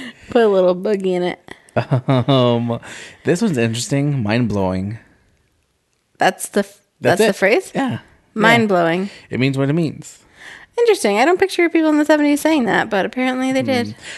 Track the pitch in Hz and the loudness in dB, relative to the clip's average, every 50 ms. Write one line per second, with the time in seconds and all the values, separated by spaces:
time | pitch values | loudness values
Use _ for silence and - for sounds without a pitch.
0 | 269 240 - - - - - 240 226 214 196 190 185 180 180 180 190 214 214 196 | -14 -16 -18 -20 -12 -2 0 2 2 4 4 2 2 2 0 0 -2 -4 -4 -2
1 | 190 185 185 180 175 180 - - - - - - _ _ - - - - 143 127 | -2 -2 -2 -2 -2 -4 -6 -8 -14 -20 -20 -20 _ _ -6 -6 -2 -2 -2 -2
2 | - - 135 127 120 - 139 131 123 123 120 117 120 117 117 117 - - - - | 0 0 0 0 2 2 2 2 4 2 2 0 -2 -4 -6 -8 -10 -14 -18 -18
3 | - - - - - 123 160 175 233 220 160 120 113 113 113 117 120 - 143 139 | -18 -20 -16 -8 -2 -2 0 0 0 0 0 0 0 0 -2 -4 -4 -2 -2 0
4 | 143 147 143 135 107 104 107 123 123 107 104 101 95 92 92 92 95 101 113 110 | 0 0 0 -2 -2 0 0 0 0 0 0 0 0 0 -2 -2 -4 -6 -8 -10
5 | - _ _ _ _ _ _ _ _ _ _ _ _ _ _ _ _ _ _ _ | -14 _ _ _ _ _ _ _ _ _ _ _ _ _ _ _ _ _ _ _
6 | _ _ _ - - 185 185 - - - - 208 202 - - _ _ _ _ - | _ _ _ -2 0 0 0 -2 -10 -6 -4 -4 -4 -4 -8 _ _ _ _ -4
7 | - 120 165 202 220 214 196 - 202 190 233 381 370 - - 170 269 247 - - | 0 0 2 2 2 2 2 2 2 2 2 2 0 -4 -4 -4 -4 -4 -4 -6
8 | - _ _ _ _ _ - 220 208 226 233 240 226 208 190 175 170 165 165 180 | -10 _ _ _ _ _ -4 0 2 4 4 4 4 2 2 2 2 2 0 0
9 | 190 196 - - - - 113 110 127 139 135 135 139 135 147 175 165 139 - 139 | -2 -6 -8 -14 -14 -8 -4 -2 0 0 0 0 0 0 0 0 0 -2 -4 -8
10 | - - - - _ _ _ - - - - - - _ - - 480 480 403 - | -16 -20 -20 -20 _ _ _ -20 -20 -20 -20 -20 -20 _ -2 0 2 2 2 2
11 | - 214 202 208 247 320 370 359 392 370 - - 349 330 - 330 320 311 302 294 | 2 0 2 2 2 2 2 2 0 -2 0 0 0 2 2 2 2 2 2 2
12 | 302 302 311 302 294 294 294 285 - 311 320 302 240 196 175 175 - - 214 196 | 2 2 2 2 4 2 0 2 2 0 0 2 0 0 0 0 -2 0 -2 -2
13 | 180 - - 254 254 254 254 254 262 262 262 262 254 254 262 240 240 107 110 - | -2 -2 -4 -4 -4 -4 -2 -2 -2 -2 -2 -2 -2 -2 -2 -2 -2 -6 -8 -14
14 | - - - | -16 -18 -18